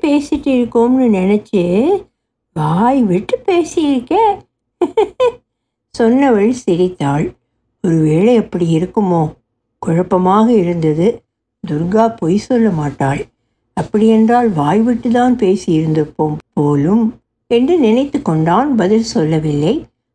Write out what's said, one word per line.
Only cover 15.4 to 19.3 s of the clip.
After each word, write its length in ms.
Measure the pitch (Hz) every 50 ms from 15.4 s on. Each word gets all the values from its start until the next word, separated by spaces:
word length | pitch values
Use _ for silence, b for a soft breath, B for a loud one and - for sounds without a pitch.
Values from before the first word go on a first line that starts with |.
| 214 185 196 196 - - 165 156 160 156 156 156 151 151 - - 156 156 151 156 - _ _
போலும் 680 | - 147 147 147 143 139 175 208 233 226 220 - - _ _ _ _ _
என்று 320 | - 240 233 254 277 359 339
நினைத்து 440 | 262 214 220 254 285 285 - 285 -
கொண்டான். 520 | - 160 160 160 165 170 214 269 302 262
பதில் 280 | 214 175 185 214 226 220
சொல்லவில்லை. 840 | - - - 156 151